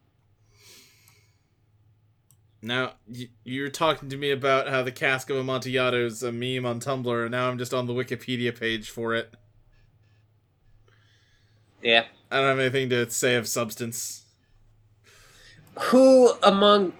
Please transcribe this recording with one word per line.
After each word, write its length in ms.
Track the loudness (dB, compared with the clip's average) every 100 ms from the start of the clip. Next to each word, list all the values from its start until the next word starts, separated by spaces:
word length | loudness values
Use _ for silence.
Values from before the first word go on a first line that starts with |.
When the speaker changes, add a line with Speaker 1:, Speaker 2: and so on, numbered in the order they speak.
| _ _ _ _ _ _ -20 -20 -20 _ _ _ _ _ _ _ _ _ _ _ _ _ _ _ _ _
Speaker 1:
Now, 320 | -6 -4 -6 -10 -18
y-, 220 | -16 -16 _
you're 260 | -12 -8 -8
talking 400 | -2 -2 -2 -8
to 80 | -8
me 140 | -4
about 360 | -2 2 0 0
how 140 | -2
the 80 | -4
cask 380 | -4 -2 -2 -4
of 80 | -6
Amontillado 680 | -4 -6 -2 -2 0 0 -2
is 180 | -4
a 80 | -8
meme 340 | -6 -6 -4 -4
on 140 | -6
Tumblr, 420 | -6 -4 -4 -4
and 100 | -4
now 180 | -4 -4
I'm 80 | -4
just 160 | -4
on 140 | -4 -4
the 60 |
Wikipedia 640 | -4 -6 -8 -6 -4 -4 -4
page 320 | -4 -4 -8
for 240 | -8 -4
it. 200 | -4 -6 -16 _ _ _ _ _ _ _ _ _ _ _ _ _ _ _ _ _ _ _ _ _ _ _ _
Speaker 2:
Yeah. 240 | 4 4 2 -14 _
Speaker 1:
I 60 | 0
don't 100 | 2
have 100 | 2
anything 300 | 0 0 0
to 200 | 0 -2
say 260 | -2 0 0
of 120 | -2
substance. 760 | -4 -6 -6 -10 -8 -12 -14 _ _ _ _ _ _ _ _ _ -20 -20 -20 -20 -20 -20 -8
Speaker 2:
Who 540 | 2 6 8 10 8 6
among 520 | 4 6 6 6 2